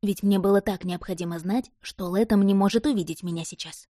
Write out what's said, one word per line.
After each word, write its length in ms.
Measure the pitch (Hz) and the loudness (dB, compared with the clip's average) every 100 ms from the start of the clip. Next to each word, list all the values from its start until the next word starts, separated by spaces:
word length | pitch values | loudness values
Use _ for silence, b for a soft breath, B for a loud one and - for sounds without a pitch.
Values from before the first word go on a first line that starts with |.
ведь 220 | 202 196 | -2 0
мне 160 | 202 196 | 2 2
было 220 | 196 196 | 4 4
так 240 | 196 185 180 | 2 -6 -6
необходимо 540 | 175 - 175 170 170 | -8 -8 -8 -6 -6
знать, 320 | 170 226 247 _ | -2 -4 -4 _
что 240 | - - 180 | -18 -8 -2
Лэттем 380 | 190 226 214 | 0 4 4
не 100 | 196 | 6
может 320 | 196 196 226 294 | 4 4 2 0
увидеть 360 | 226 170 160 | -2 -4 -6
меня 220 | 180 170 | -6 -8
сейчас. 440 | 165 - 160 - - | -8 -12 -16 -16 -20